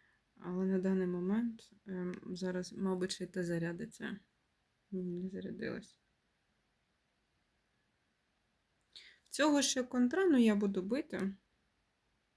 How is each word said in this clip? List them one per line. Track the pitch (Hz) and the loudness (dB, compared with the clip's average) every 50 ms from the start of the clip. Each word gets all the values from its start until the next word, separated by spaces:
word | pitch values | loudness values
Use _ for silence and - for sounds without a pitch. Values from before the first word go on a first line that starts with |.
| _ _ _ _ _ _ _ | _ _ _ _ _ _ _
Але | - - 175 180 180 190 | -16 -10 -8 -4 -2 0
на | 190 190 185 | 0 0 2
даний | 185 190 190 190 185 | 2 2 2 2 0
момент, | 180 180 175 175 185 202 226 240 233 226 226 - - _ - _ | 0 -2 -2 -2 -2 0 0 -2 -2 -4 -8 -14 -20 _ -20 _
ем, | - 190 180 180 180 180 - - - 185 | -12 -8 -8 -6 -6 -8 -8 -10 -10 -10
зараз, | 180 185 185 180 180 180 180 - | -6 -4 -4 -4 -4 -6 -8 -6
мабуть, | - 196 190 185 185 180 185 - | -4 -2 -2 0 0 -2 -4 -4
ще | - 185 | -6 -8
й | |
те | 185 - 190 180 | -8 -6 -4 -4
зарядиться. | 170 170 170 170 170 170 170 226 - - - - - 220 - - _ _ _ _ _ _ _ _ _ _ _ _ _ | -2 -2 -2 -2 -4 -6 -6 -10 -12 -12 -10 -10 -10 -10 -10 -14 _ _ _ _ _ _ _ _ _ _ _ _ _
Ні, | 196 185 180 | -8 -6 -6
не | 180 175 175 185 190 | -6 -6 -6 -6 -8
зарядилось. | 190 185 185 185 - - - - 123 - - - _ _ _ _ _ _ _ _ _ _ _ _ _ _ _ _ _ _ _ _ _ _ _ _ _ _ _ _ _ _ _ _ _ _ _ _ _ _ _ _ _ _ _ _ _ _ _ _ _ _ _ _ _ _ _ _ _ _ _ _ - - - - - _ _ | -8 -8 -10 -10 -8 -8 -8 -8 -8 -10 -12 -16 _ _ _ _ _ _ _ _ _ _ _ _ _ _ _ _ _ _ _ _ _ _ _ _ _ _ _ _ _ _ _ _ _ _ _ _ _ _ _ _ _ _ _ _ _ _ _ _ _ _ _ _ _ _ _ _ _ _ _ _ -20 -20 -20 -20 -20 _ _
В | _ | _
цього | - - 277 311 294 285 269 | 0 2 4 6 6 6 4
ще | 277 - 262 247 | 4 2 0 -2
контра, | 254 - 247 247 247 277 359 392 | 0 2 2 4 4 4 4 4
ну, | 370 302 254 | 6 8 8
я | 233 226 208 | 8 6 6
буду | 202 208 202 196 190 180 | 4 2 0 0 -2 -2
бити. | 196 226 285 320 - - 180 185 196 196 - _ _ _ _ _ _ _ _ _ _ _ _ _ _ _ _ _ _ _ | -2 -2 -4 -4 -4 -4 -2 -2 -2 -4 -6 _ _ _ _ _ _ _ _ _ _ _ _ _ _ _ _ _ _ _